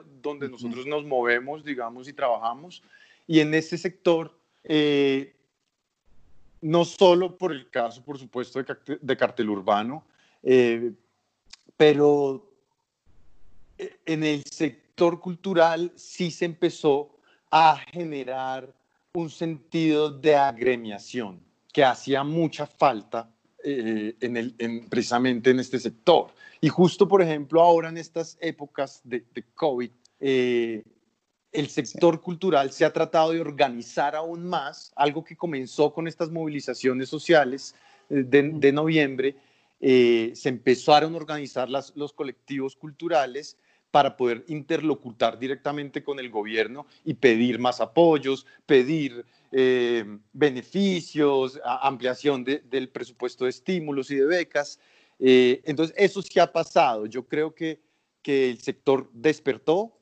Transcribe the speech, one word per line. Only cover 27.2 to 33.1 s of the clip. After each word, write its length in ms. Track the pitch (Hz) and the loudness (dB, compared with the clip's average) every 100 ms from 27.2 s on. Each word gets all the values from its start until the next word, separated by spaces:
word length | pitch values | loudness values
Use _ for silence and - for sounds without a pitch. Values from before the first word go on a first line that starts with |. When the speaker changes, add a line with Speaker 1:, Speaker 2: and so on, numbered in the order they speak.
Speaker 1:
ejemplo, 400 | 170 151 139 156 | 2 -2 0 4
ahora 280 | 175 165 160 | 6 6 0
en 80 | 165 | -10
estas 400 | 156 165 160 - | -10 -10 -10 -8
épocas 600 | 165 151 143 - 135 - | -8 -8 -10 -8 -8 -10
de, 200 | 123 120 - | -10 -10 -10
de 100 | 120 - - | -16 -16 -4
covid, 360 | 160 123 120 _ _ _ | -2 -2 -6 _ _ _
eh, 640 | 139 131 123 120 117 110 - _ _ _ _ _ _ | -2 0 0 0 -2 -6 -12 _ _ _ _ _ _
el 160 | 156 143 | -6 -6
Speaker 2:
Sí. 180 | - 120 | -6 -8
Speaker 1:
sector 340 | - 170 160 | 2 2 2
cultural 500 | - 165 190 147 135 | -4 -6 0 2 0
se 120 | - | 0
ha 80 | 151 | 0
tratado 400 | 160 156 | 0 0